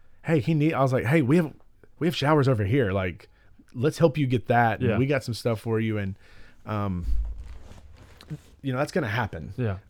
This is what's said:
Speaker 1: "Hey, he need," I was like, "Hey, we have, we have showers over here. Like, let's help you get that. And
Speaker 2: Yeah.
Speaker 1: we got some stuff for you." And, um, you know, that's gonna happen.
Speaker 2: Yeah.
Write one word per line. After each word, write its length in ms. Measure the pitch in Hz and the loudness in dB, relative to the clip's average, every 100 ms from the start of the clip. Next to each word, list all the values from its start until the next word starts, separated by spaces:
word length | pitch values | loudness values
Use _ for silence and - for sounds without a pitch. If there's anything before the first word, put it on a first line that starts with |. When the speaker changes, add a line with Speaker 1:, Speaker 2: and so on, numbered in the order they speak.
| - - | -20 -12
Speaker 1:
"Hey, 180 | - 160 | 0 0
he 140 | 117 | 2
need," 200 | 160 151 | 2 2
I 80 | 131 | 2
was 120 | 135 | 2
like, 120 | 127 107 | 0 2
"Hey, 160 | 165 | 2
we 120 | 123 151 | 4 2
have, 140 | 147 - - - - - | 2 -4 -20 -20 -20 -6
we 80 | 160 | -4
have 80 | - | 0
showers 320 | 139 156 135 | 2 4 4
over 160 | 123 | 2
here. 280 | 95 139 107 | 2 2 2
Like, 360 | 98 92 - - _ - - - | 0 -2 -6 -16 _ -20 -20 -16
let's 240 | 123 135 - | -4 -2 4
help 200 | 165 156 | 2 4
you 100 | 135 | 0
get 180 | 127 - | 0 2
that. 320 | 120 117 101 | 2 4 2
And 100 | 120 | 0
Speaker 2:
Yeah. 80 | 107 | 2
Speaker 1:
we 80 | 135 | 2
got 160 | 139 | 0
some 100 | - | -2
stuff 260 | 113 120 110 | -4 -2 -2
for 200 | 117 110 | -2 -2
you." 180 | 110 107 | 0 -2
And, 180 | 98 95 - - - - - | -4 -6 -14 -20 -20 -16 -8
um, 380 | 107 101 90 85 - - - - - - - - - - - - 151 - - | -4 -2 -2 0 0 0 -8 -12 -16 -18 -20 -20 -20 -20 -20 -16 -16 -16 -12
you 100 | 135 | -6
know, 60 | 127 | -4
that's 140 | 147 | -2
gonna 140 | 185 123 | -2 -2
happen. 460 | 113 110 85 78 98 | -2 -4 -6 -10 -6
Speaker 2:
Yeah. 200 | 117 95 - | -4 -6 -8